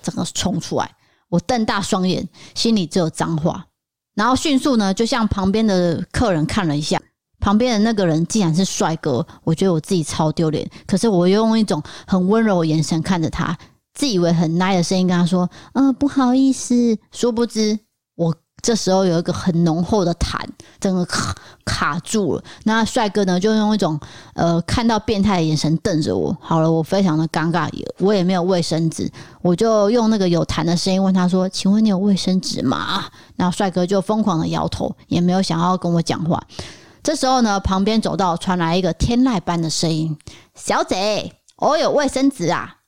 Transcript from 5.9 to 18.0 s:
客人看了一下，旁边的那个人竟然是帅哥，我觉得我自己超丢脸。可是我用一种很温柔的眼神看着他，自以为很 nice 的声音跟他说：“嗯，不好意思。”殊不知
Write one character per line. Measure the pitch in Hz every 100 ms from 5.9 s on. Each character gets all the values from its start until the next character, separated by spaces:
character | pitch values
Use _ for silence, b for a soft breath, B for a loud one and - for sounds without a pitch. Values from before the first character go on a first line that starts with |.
| 165 180
客 | - 240
人 | 170 156
看 | - 175
了 | 147
一 |
下， | 151 170 _ _ _ _
旁 | - 208
边 | 247
的 | 220
那 | 220
个 | 214 185
人 | 156 170
竟 | 220
然 | 180
是 | 160
帅 | 190 - 185 160
哥， | 160 123 - B
我 | - 160
觉 | 190
得 |
我 | 165
自 | - 190
己 |
超 | 147 - 156
丢 | 156 160
脸。 | 151 - B B
可 | 185
是 | 233
我 | 190 175
用 | 196 220 226
一 |
种 | 214 165 - B B
很 | 190 185
温 | 220
柔 | 226 185
的 | 165
眼 | 156
神 | 151 165
看 | 160 185
着 | 156
他， | - 160 175 B B _ -
自 | 285
以 | 190
为 | 170
很 | 170 165 170
nice | 185 190
的 |
声 | 165 190
音 | 185
跟 | 180
他 | 175
说 | 180 180 B B
：“嗯， | - 277 254
不 | 285
好 | 277 247 262
意 | 269
思。” | 254 - 240 240 214 _
殊 | - 240
不 | 226
知 | 240 214 214 214 _ _